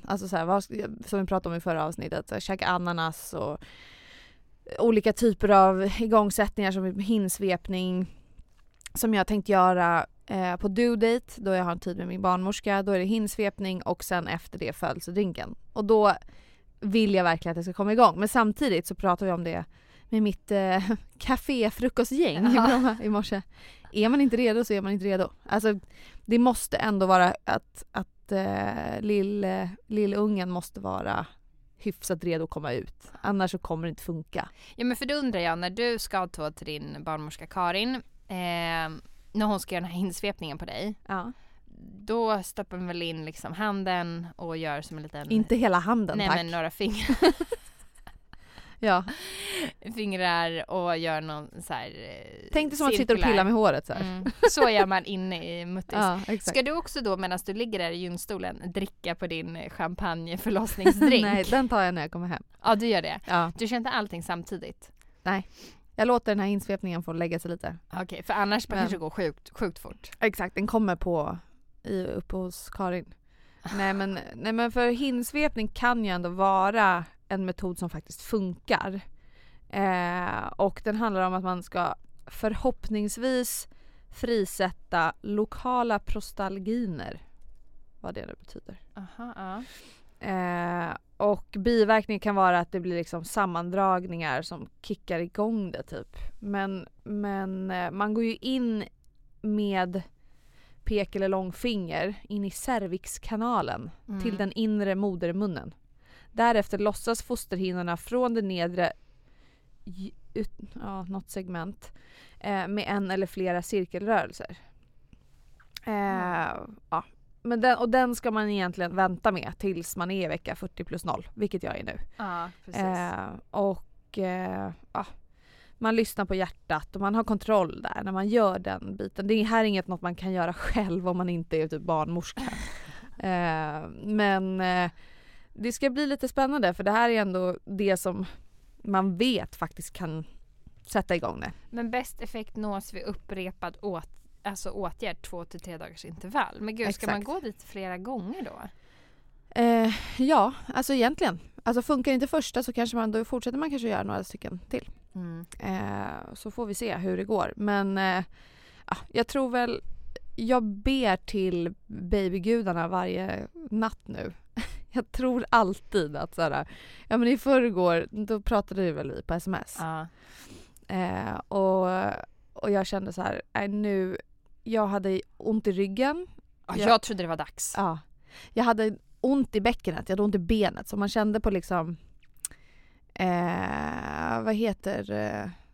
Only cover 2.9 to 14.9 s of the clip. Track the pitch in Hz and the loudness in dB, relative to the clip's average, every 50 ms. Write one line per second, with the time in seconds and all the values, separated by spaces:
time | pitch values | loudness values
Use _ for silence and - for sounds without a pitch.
2.9 | 175 170 160 160 160 - - - - 160 - 135 147 - - - - - - - | -2 -2 -2 -2 -4 -6 -12 -10 -8 -6 -6 -6 -6 -8 -12 -16 -20 -20 -20 -20
3.9 | - - - - - - - - - - - _ - _ _ - - - - 233 | -20 -20 -20 -20 -20 -20 -20 -20 -20 -20 -20 _ -20 _ _ -14 -2 4 4 6
4.9 | 226 214 - 220 208 - 240 226 196 - - 196 202 196 190 190 190 185 190 202 | 6 6 6 4 4 6 4 4 4 4 6 8 10 10 10 10 8 4 2 0
5.9 | - - 233 220 226 220 208 202 - - 208 202 - 214 202 190 190 190 190 185 | 0 0 2 6 6 6 6 6 4 2 2 2 2 0 0 0 0 0 -2 -2
6.9 | 190 196 196 196 226 214 196 180 - - 202 190 180 175 - - 190 185 185 185 | -2 -2 0 2 2 2 2 0 0 0 0 0 0 0 0 -4 -2 -2 0 0
7.9 | 180 185 185 - - - - _ - - - - _ - - - _ _ - - | 0 0 -2 -2 -6 -14 -20 _ -20 -20 -20 -20 _ -20 -20 -20 _ _ -20 -10
8.9 | - - - 226 220 196 180 - 214 208 - - 196 190 180 185 185 180 175 170 | -4 0 2 4 4 4 4 4 2 0 2 4 6 8 8 8 6 6 4 4
9.9 | 170 165 - - - - - - 202 190 185 180 175 180 - 208 190 226 240 240 | 4 4 2 0 -6 -16 -10 -6 -4 -2 0 -2 -2 -2 -2 -2 2 4 4 4
10.9 | 233 208 220 226 233 247 - - - - 202 196 190 185 185 175 170 175 - 185 | 4 4 4 4 4 2 -2 -6 -12 -6 -2 0 2 2 2 0 -2 -4 -4 -6
11.9 | 175 185 180 180 180 185 196 185 180 185 185 196 202 - - 208 196 196 190 202 | -6 -6 -6 -6 -4 -2 0 2 2 2 0 -2 -2 -2 -2 0 0 2 2 2
12.9 | 196 185 180 190 220 226 214 202 - - 214 202 - - 196 190 185 180 - - | 2 2 2 2 2 2 0 -2 -2 0 -2 -2 -2 -2 -4 -4 -4 -4 -2 -4
13.9 | 175 - - - 185 175 165 180 - 170 - - - - - - - - - 160 | -4 -4 -2 -2 -2 -2 0 -2 -4 -6 -6 -10 -10 -6 -6 -6 -4 -4 -4 -4